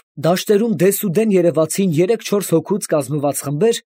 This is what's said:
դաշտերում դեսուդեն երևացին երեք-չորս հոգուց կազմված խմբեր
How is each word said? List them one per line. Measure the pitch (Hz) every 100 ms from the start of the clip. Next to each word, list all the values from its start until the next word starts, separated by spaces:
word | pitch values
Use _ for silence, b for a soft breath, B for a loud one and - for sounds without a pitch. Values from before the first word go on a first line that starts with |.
| _ -
դաշտերում | 151 180 - 202 233
դեսուդեն | 156 185 196 214 165 220
երևացին | 190 170 156 156 - 196
երեք-չորս | 151 185 226 - 202 -
հոգուց | 165 151 202 -
կազմված | 156 127 147 143 -
խմբեր | 143 147 226 226